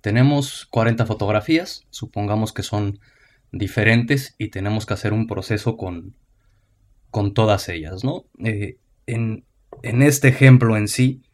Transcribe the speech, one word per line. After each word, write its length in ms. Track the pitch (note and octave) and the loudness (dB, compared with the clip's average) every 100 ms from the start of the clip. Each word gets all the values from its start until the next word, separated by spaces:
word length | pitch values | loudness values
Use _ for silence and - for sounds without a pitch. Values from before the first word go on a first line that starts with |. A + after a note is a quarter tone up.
Tenemos 640 | G#2 A2+ C3+ C#3+ C3+ - | 0 4 4 4 -2 -10
cuarenta 400 | - A#2 A2+ A2+ | -6 0 0 0
fotografías, 800 | G#2+ G#2+ G2+ G#2+ - D#3+ F#3 - _ | -2 -2 0 0 2 0 -2 -14 _
supongamos 600 | - - G2+ G#2 G#2+ A2 | -16 -10 -6 -2 -2 -2
que 120 | - | -6
son 360 | F#2+ G#2 G2+ G2+ _ _ _ _ _ | -6 -4 -4 -6 _ _ _ _ _
diferentes 840 | - G2 - G#2+ A2+ A#2+ C#3 C3+ _ | -8 -4 0 2 2 2 -2 -4 _
y 80 | G#2+ | -10
tenemos 400 | F#2+ G2+ G#2+ - | -6 -4 -4 -4
que 80 | |
hacer 180 | G2+ G#2 | -6 -2
un 140 | G#2+ A2+ | -4 -4
proceso 500 | F#2+ - G#2+ A#2 A2 | -8 -6 -4 -4 -6
con, 380 | F#2 F2 F#2+ _ _ _ _ _ _ _ _ _ _ | -8 -10 -14 _ _ _ _ _ _ _ _ _ _
con 220 | G#2+ G2+ | -4 -2
todas 340 | G2+ A2 G2+ - | 0 2 0 -2
ellas, 340 | F2 D#2 F#2 | -10 -10 -6
¿no? 220 | B2+ F3+ _ _ | -6 -6 _ _
Eh, 340 | A2+ G#2 G2+ - _ _ | -6 -6 -8 -12 _ _
en, 380 | - A2+ A2+ A2 _ _ _ - | -8 -4 -4 -6 _ _ _ -12
en 180 | - A#2+ | -2 4
este 280 | C#3+ C#3+ C3+ | 4 4 2
ejemplo 480 | B2+ C3+ B2 A#2 A2 | 6 8 8 6 2
en 100 | G#2 | 0
sí 340 | - B2+ C3 _ | 0 0 0 _